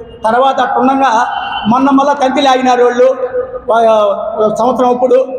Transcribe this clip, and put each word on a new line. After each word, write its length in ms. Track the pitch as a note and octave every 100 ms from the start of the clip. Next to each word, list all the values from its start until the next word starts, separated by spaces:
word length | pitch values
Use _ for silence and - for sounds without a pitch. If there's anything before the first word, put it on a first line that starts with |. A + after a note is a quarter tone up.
| - - G#3+
తర్వాత 340 | A#3 C4+ C4+
అట్టుండగా 680 | B3 - C4 C4+ C4+ A3 B3 - - - G#3
మొన్న 220 | B3 C#4
మళ్ళా 240 | C4+ C#4
తంతి 280 | C#4+ C4 C4
లాగినారు 420 | C#4 C4 B3+ B3
వాళ్ళు, 320 | A#3+ B3 C4 - - B4 - B3+ B3
ఆ, 840 | A3+ A3+ A3 G#3 F#3+ - - G#3+ G#3+
సంవత్సరం 340 | A#3+ B3 B3
అప్పుడు 380 | B3 B3+ B3+ C4